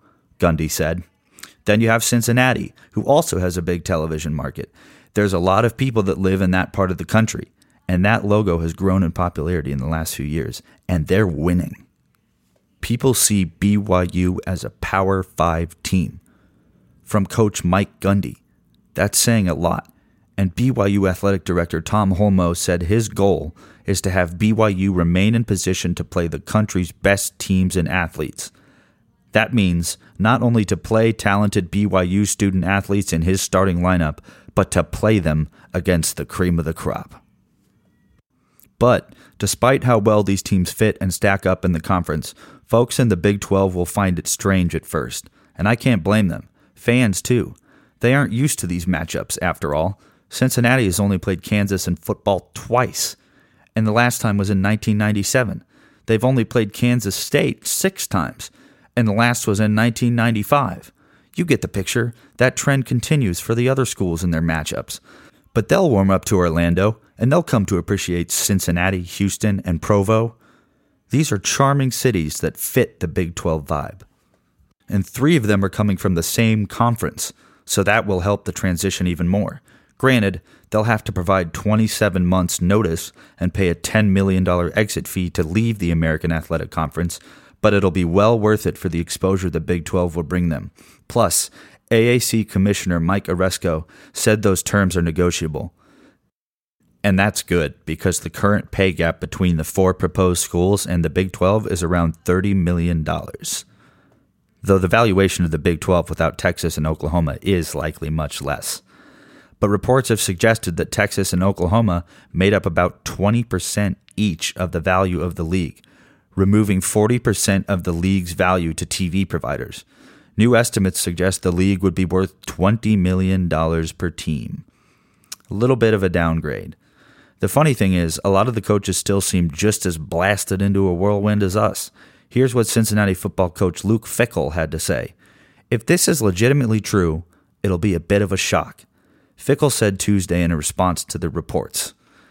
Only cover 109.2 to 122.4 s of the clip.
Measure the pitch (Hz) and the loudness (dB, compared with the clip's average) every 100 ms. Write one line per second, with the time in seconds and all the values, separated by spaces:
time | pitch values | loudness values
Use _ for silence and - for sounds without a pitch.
109.2 | - - _ _ 104 101 - 131 - 110 | -20 -20 _ _ 0 2 2 2 2 0
110.2 | - 87 113 110 - 82 80 - 104 - | -2 0 2 2 -2 -4 -2 0 0 0
111.2 | 95 90 95 95 87 110 110 87 - - | -2 0 0 0 2 2 2 0 -4 -14
112.2 | _ 85 98 101 95 85 87 - - - | _ 0 2 2 2 2 0 -2 -10 -2
113.2 | 98 120 117 92 - - 101 - _ - | 0 0 0 -4 -4 -2 -2 -4 _ -2
114.2 | 104 80 - - 90 87 87 92 95 87 | -2 -2 -6 -4 -4 -2 2 2 2 0
115.2 | 87 82 82 95 82 - _ _ _ _ | -2 -4 -2 -2 -2 -8 _ _ _ _
116.2 | _ - 98 104 104 92 - 107 107 120 | _ 0 4 4 4 0 0 2 2 2
117.2 | - 98 - 98 - 95 87 85 95 98 | 0 0 0 0 0 -4 -2 -2 0 0
118.2 | 87 78 92 92 82 80 87 - 92 95 | 0 0 2 2 0 -4 -6 -4 -2 -2
119.2 | 92 82 64 69 64 - - _ - - | -2 -4 -6 -6 -8 -14 -20 _ -20 -20
120.2 | _ - 117 117 120 110 95 - - 87 | _ 0 4 4 2 0 0 0 -4 0
121.2 | 92 92 92 87 95 95 98 85 87 92 | 0 0 0 2 2 2 0 0 0 0
122.2 | 95 - | 0 -4